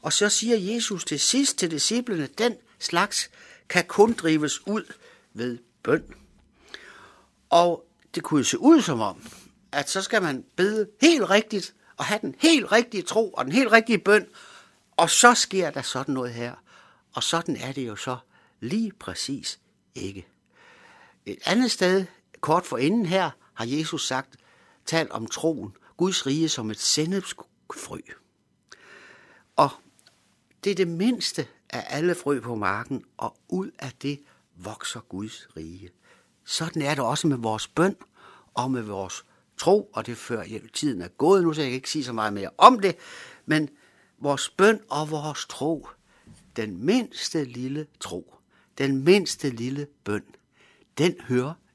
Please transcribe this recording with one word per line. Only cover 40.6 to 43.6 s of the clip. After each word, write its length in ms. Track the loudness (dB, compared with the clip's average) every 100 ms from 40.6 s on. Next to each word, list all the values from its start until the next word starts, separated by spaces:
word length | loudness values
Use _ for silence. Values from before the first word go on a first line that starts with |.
| -12
tiden 300 | -4 -4 -4
er 60 | -8
gået 340 | _ 4 6
nu, 100 | 4
så 80 | 0
jeg 100 | -4
kan 40 |
ikke 160 | -4 -6
sige 140 | -6
så 80 | -6
meget 200 | -4 -4
mere 180 | -4 -8 8
om 220 | 8 8
det, 160 | 0 -4 -14 -20 -20 -20 -2
men 220 | 0